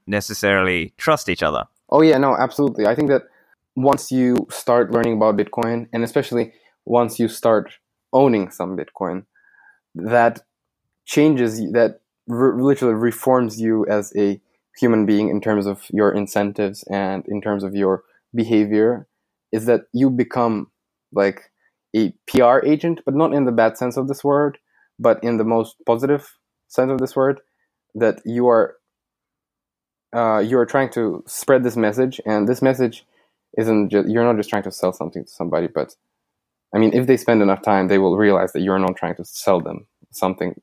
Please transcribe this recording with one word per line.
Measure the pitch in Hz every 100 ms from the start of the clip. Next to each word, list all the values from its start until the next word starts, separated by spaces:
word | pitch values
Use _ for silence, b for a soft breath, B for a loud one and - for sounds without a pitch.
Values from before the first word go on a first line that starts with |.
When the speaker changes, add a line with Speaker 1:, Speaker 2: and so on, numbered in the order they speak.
| -
Speaker 1:
necessarily | 104 - 104 101 98 92 87 76 -
trust | - 151 -
each | 87
other. | 80 67 - _ -
Speaker 2:
Oh, | 143
yeah, | 160 135
no, | 139 123
absolutely. | 127 - 139 107 104
I |
think | 123 147
that | 131 - b b b _ -
once | 135 135 -
you | 131 123 123 -
start | - - 120 107
learning | 120 120
about | 110 110 104
Bitcoin, | 101 - 113 117 117
and | 117
especially | 117 143 131 120 117 b b b
once | - 120 117 -
you | 113
start | - 117 107 - - _ _ -
owning | 127 139 110 90
some | - 90 92
Bitcoin, | - - 92 95 - b b b b b _
that | 80 101 120 117 - _ _ _ _ _ _
changes, | - 147 151 135 117 110 95
that | 117 113 - _ _ -
re-, | 120 131 113
literally | 135 135 123
reforms | 110 117 113 - 127 117 110
you | 110 110 -
as | 104 98 101
a | 101 95 _ _ _ -
human | 123 110 104
being | 104 104
in | 104
terms | 110 104 98
of | 98 -
your | 101 104
incentives | 98 101 104 101 101 101 101 -
and | 98 95 95 -
in | 104
terms | 107 101
of | 98 98
your | 95 92 _ _ _
behavior, | 117 110 110 104 107 110 120 - _ _ _ -
is | 110 113
that | 113 -
you | 120 135
become, | 123 117 127 117 104 - _ _ _ _
like, | 101 98 - _ _ _ _ _ 110
a | 101 - -
P | 131
R | 120 131
agent, | 139 151 170 160
but | - 139
not | 165
in | 143 127
the |
bad | 117 113 110
sense | 123 123
of | 135
this | 135
word, | 143 143 147 139 _ _ _ -
but | 117 110
in | 117 113
the |
most | 110 113 110 -
positive | - 117 135 143 - _ _ _ _
sense | - 131
of | 131
this | 131 139
word, | 135 139 _ _ _ _ _ 107
that | 113 104
you | 113 120 123
are, | 113 - - _ _ _ _ _ _ _ _ _ _ _ _ _
uh, | 117 113 107
you | 110 127
are | 120
trying | 139 131
to | - 110 80 -
spread | - - 131
this | 123 117
message, | 107 113 131 -
and | 110 107 107
this | 127
message | 135 131 120 - _ _ _ _ _ -
isn't | 113 107 101
ju-, | 101 -
you're | 117
not | 120 110
just | 104
trying | 104
to | 95
sell | - 92
something | - 82 85
to | -
somebody, | - 85 82 85
but, | 80 - _ _ _ _ _ _ _ -
I | 104
mean, | 110
if | 123 127
they | 127
spend | - 113
enough | 98 98
time, | 110 98 95
they | 98
will | 95 92
realize | 104 92 92
that | 71
you're | 92 95
not | 92
trying | 95 87 87
to |
sell | 87 - - 92
them | 80 82 - _ _
something | - 95 - 90 -